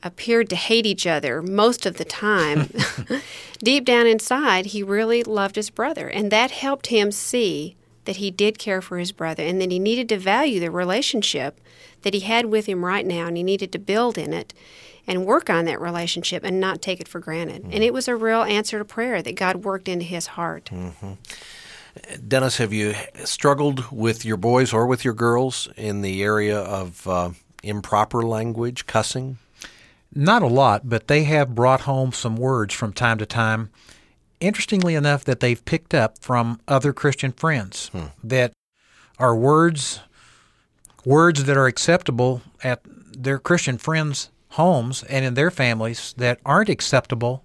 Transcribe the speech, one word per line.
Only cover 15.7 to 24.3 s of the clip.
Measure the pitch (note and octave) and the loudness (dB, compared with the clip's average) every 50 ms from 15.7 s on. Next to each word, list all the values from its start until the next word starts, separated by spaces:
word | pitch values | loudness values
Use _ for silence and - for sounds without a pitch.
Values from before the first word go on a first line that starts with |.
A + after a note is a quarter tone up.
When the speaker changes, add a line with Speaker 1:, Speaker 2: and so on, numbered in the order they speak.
| C#3+ - | -2 -4
Speaker 1:
relationship | - E3+ E3+ F3 E3+ E3+ - F3 E3+ - - F3 - | -4 -6 -4 -4 -4 -4 -6 -4 -4 -4 -6 -4 -4
and | G3+ F#3 F#3+ | -2 -2 0
not | F#3+ F#3+ F#3 - | 0 0 -2 -4
take | - - F#3 F3+ | -4 -6 -6 -6
it | F3 - | -8 -12
for | - F3 | -12 -14
granted. | E3 - D#3+ E3 E3+ D#3 - F3 G3 | -10 -8 -6 -6 -6 -6 -8 -10 -12
Speaker 2:
Mm-hmm. | - F3 | -6 -2
Speaker 1:
And | G3+ A3 | 0 2
it | A#3+ B3 | 2 2
was | C4 B3 - | 0 -2 -2
a | B3 | -2
real | A3+ A3 A3+ A3 A3+ A3+ | -2 0 2 2 2 2
answer | - G#3 G#3 G#3+ - - G#3+ | 2 0 0 -2 -2 -6 -8
to | G#3 | -8
prayer | G#3 - - A3+ B3+ A#3+ F#3 | -8 -6 -6 -4 -2 -2 -4
that | D#3 A#2+ C#3+ | -4 -6 -6
God | F#3 G3 F#3 F#3 F3+ - | -2 -2 -2 -2 -2 -4
worked | F#3+ F#3+ F#3+ F#3+ G3 | -6 -6 -6 -6 -6
into | F#3 F3 E3+ | -6 -6 -6
his | E3+ F3+ E3+ E3 - | -6 -8 -8 -8 -10
heart. | - - E3+ E3 E3 E3 _ - | -8 -6 -6 -6 -6 -8 _ -12
Speaker 2:
Mm-hmm. | - F2+ F2+ F2+ E2+ - - G2 F#2+ F#2 - - - - - - - - - - - - - - _ - - - - - B2 G#2+ | -10 -10 -10 -10 -10 -12 -12 -14 -14 -14 -16 -18 -18 -18 -18 -20 -20 -20 -20 -20 -20 -20 -20 -20 _ -20 -18 -16 -16 -14 -6 0
Dennis, | A#2+ C3 C3 C3 - - | 0 2 2 2 0 0
have | B2 G#2+ | -2 0
you | G#2 G#2+ G#2 G#2 G#2 - - - _ - - | 0 -2 -2 -2 -2 -4 -8 -12 _ -12 -8
struggled | - - - - D3 C#3+ C#3 D3 D3 C#3 C3 A#2+ - | -8 -8 0 2 2 2 4 2 0 0 -2 -6 -8
with | C#3 A#2 A2 A2+ A2 A2+ - | -6 -2 0 0 0 -2 -2
your | A2+ | -4